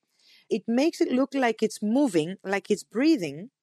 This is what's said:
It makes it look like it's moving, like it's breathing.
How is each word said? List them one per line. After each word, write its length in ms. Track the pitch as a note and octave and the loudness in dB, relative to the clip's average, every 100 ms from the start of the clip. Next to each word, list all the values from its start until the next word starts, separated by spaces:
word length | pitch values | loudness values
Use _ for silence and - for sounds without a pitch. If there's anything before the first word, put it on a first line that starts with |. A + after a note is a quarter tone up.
| _ _ _ - - | _ _ _ -18 -6
It 140 | A3 - | -4 0
makes 320 | A#3+ D#4+ - | 0 2 0
it 100 | D#4+ | 0
look 240 | B3+ C4+ | 0 0
like 300 | C4+ A#3+ A3 | 0 0 0
it's 180 | G#3+ - | -2 -2
moving, 540 | G#3 B3+ C#4 E3+ D#3+ G3 | 0 2 2 2 -2 -6
like 260 | F#3 G3 - | -4 -4 -2
it's 140 | G3+ | -4
breathing. 640 | - G#3+ D#4 C#4+ D#3 C#3+ A3 _ | -4 0 2 2 -2 -8 -14 _